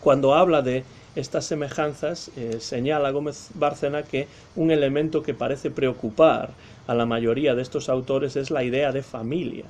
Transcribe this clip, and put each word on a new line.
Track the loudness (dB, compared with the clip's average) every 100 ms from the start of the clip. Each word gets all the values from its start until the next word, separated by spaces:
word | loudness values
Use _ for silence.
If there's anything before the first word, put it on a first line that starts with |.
Cuando | 6 4 6
habla | 6 6 4
de | 2 -2 -4 -18 -12
estas | -8 -4 -4
semejanzas, | -4 -4 -4 -2 -4 -2 -6 -6 -10 -10
eh, | -6 -6
señala | -6 -4 -2 0 0
Gómez | -2 -4 -8 -16
Bárcena | -2 -2 0 -4 -4
que | -4 -6 -6 -10 -16 -2
un | 2
elemento | 4 4 2 0 0
que | -2
parece | -4 -2 -2 -4
preocupar | 0 -2 0 -6 4 6 6 -2 -12 -20 -20 -2
a |
la | 0
mayoría | 2 0 0 2 2
de | 0
estos | -2 -6 -2
autores | -2 0 -2 0 -4
es | -2
la | -2
idea | 0 0 0
de | -2
familia | -6 -8 -4 -4 -4 -8 -14